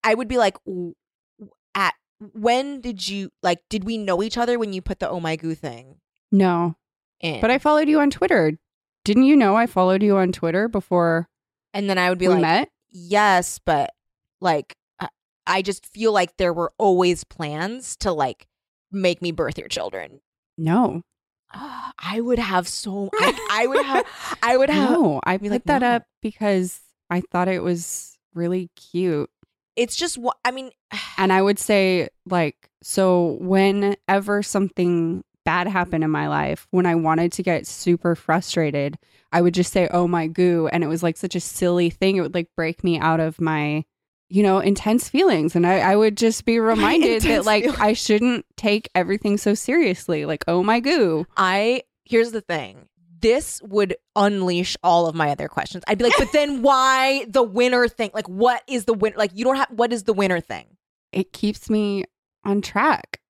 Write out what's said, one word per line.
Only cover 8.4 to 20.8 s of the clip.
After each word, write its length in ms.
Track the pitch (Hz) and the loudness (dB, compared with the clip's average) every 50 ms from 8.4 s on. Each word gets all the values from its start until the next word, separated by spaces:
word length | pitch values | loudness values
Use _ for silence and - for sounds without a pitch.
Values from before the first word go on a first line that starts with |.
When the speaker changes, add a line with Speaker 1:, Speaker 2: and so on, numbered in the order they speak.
| 160 156 156 - _ _ _ _ _ _ _ _ _ | 2 2 0 -4 _ _ _ _ _ _ _ _ _
Speaker 2:
Didn't 180 | - 208 233 262 | 0 4 4 6
you 140 | 269 302 | 6 6
know 180 | 285 240 196 196 | 6 6 4 4
I 100 | 226 233 | 2 2
followed 380 | 233 - 185 185 185 190 190 208 | 0 2 2 2 4 4 4 4
you 140 | 208 196 | 4 4
on 140 | 196 185 180 180 | 4 2 0 0
Twitter 340 | - - 165 165 185 214 | -2 -4 -2 0 0 -2
before 640 | 233 220 202 - _ 180 175 170 170 165 165 170 _ _ _ _ _ _ _ _ _ - | 0 -2 -4 -4 _ 0 2 2 2 0 0 -2 _ _ _ _ _ _ _ _ _ -8
Speaker 1:
And 160 | 190 202 196 | -6 -4 -2
then 80 | 190 | 0
I 120 | 185 180 180 | 0 2 0
would 100 | 185 180 | 0 2
be 80 | 180 | 2
Speaker 2:
we 60 | 185 185 | 2 2
Speaker 1:
like, 60 | 185 | 4
Speaker 2:
met? 280 | 170 160 165 202 294 - _ _ _ _ | 2 2 2 0 0 -4 _ _ _ _
Speaker 1:
"Yes, 680 | _ 185 175 175 196 208 214 208 190 180 180 - - - _ | _ -20 -8 -2 2 2 4 4 4 2 0 -2 -10 -8 _
but, 260 | - 160 143 139 - - _ _ _ _ _ _ _ _ _ | 0 0 0 0 -2 -6 _ _ _ _ _ _ _ _ _
like, 340 | 185 180 160 147 131 _ - _ _ _ _ _ | -2 -2 -2 -2 -4 _ -20 _ _ _ _ _
I, 80 | - - _ _ _ _ _ _ _ | -14 -14 _ _ _ _ _ _ _
I 140 | - 180 190 | -2 -2 -2
just 240 | 190 196 190 - _ | -2 -4 -6 -8 _
feel 260 | - _ 208 220 220 | -20 _ -2 0 2
like 240 | 208 202 180 170 _ | 2 2 0 0 _
there 160 | - 190 175 170 | -2 -2 -2 0
were 200 | 170 170 - _ | -2 -4 -6 _
always 460 | _ 220 202 185 180 185 175 175 - - | _ 2 2 4 4 4 2 2 0 -4
plans 720 | _ - - 165 147 147 151 170 196 233 262 247 - - | _ -14 -12 -10 -8 -6 -6 -6 -8 -8 -10 -12 -14 -12
to, 140 | _ - 202 | _ -4 -4
like, 360 | 175 151 143 131 - _ _ _ _ _ _ _ _ _ _ _ | -2 0 -2 -4 -4 _ _ _ _ _ _ _ _ _ _ _
make 300 | 190 196 185 180 175 - | -8 0 0 0 0 0
me 100 | 180 175 | -4 -6
birth 260 | 160 165 160 117 - | -4 -2 -4 -4 -4
your 120 | - - - | -8 -12 -10
children." 500 | - - - 98 - 95 82 69 - 135 _ _ _ _ _ _ _ | -8 -8 -8 -8 -8 -10 -12 -14 -18 -20 _ _ _ _ _ _ _
Speaker 2:
No. 460 | - 160 160 170 226 | -6 -2 0 2 2